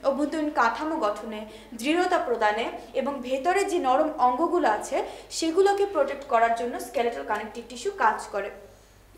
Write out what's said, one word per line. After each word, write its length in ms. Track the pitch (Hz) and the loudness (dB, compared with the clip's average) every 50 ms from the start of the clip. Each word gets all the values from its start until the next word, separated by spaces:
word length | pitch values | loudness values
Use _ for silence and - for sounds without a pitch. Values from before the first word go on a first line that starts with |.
| - | 2
অভ্যন্তরীণ 460 | 277 269 254 294 285 339 320 302 302 | 2 2 2 0 -2 0 -2 -2 0
কাঠামো 460 | - 294 233 254 - - 311 311 320 | 2 2 2 2 2 0 -4 -4 -2
গঠনে, 500 | 220 220 208 208 - - 220 220 214 220 214 - - - - - | 0 0 -2 -2 -4 -8 -10 -10 -10 -10 -12 -16 -18 -18 -16 -12
দৃঢ়তা 440 | 220 226 285 320 349 359 370 370 320 | -4 0 0 2 2 2 2 2 2
প্রদানে 540 | 233 254 233 220 220 208 208 226 247 339 - - - - - | 2 0 0 2 2 2 2 2 -2 -4 -6 -10 -14 -6 -4
এবং 260 | 262 247 277 269 247 | -2 -2 -2 -4 -4
ভেতরে 440 | 240 247 262 277 262 349 370 392 392 | -4 -4 -4 0 2 2 2 2 2
যে 140 | - 339 349 | 2 0 0
নরম 320 | 269 254 254 285 311 302 - - | 2 4 4 4 2 0 2 4
অঙ্গগুলো 500 | 247 254 254 262 330 339 339 349 285 226 | 4 4 4 4 2 2 2 2 4 2
আছে 340 | 208 208 - - 262 349 381 - - - - - | 2 2 -2 -2 -2 -2 -2 -4 -8 -14 -14 -10
সেগুলোকে 560 | - - 330 320 320 370 381 403 403 403 403 | -6 -4 -2 0 2 4 4 4 4 2 0
protect 380 | 392 - 311 269 - - - - - | 0 2 0 0 0 -2 -8 -4 0
করার 260 | 247 226 233 233 233 | 4 4 4 4 2
জন্য 260 | 240 247 240 269 370 | 0 -2 -4 -4 -6
skeletal 440 | - - - 277 233 233 - - - | -10 -4 -2 0 0 0 -2 -4 -4
connective 380 | - 214 - 226 214 - 240 233 - | -4 -4 -4 -4 -8 -10 -12 -14 -12
tissue 220 | 254 240 - 403 202 - | -14 -6 -6 -6 -2 2
কাজ 280 | 254 220 202 - - - | 2 2 2 0 -6 -6
করে। 180 | - 202 196 220 - - - - - - - _ - - - _ - | -6 -6 -6 -6 -10 -14 -20 -20 -20 -20 -20 _ -20 -20 -20 _ -16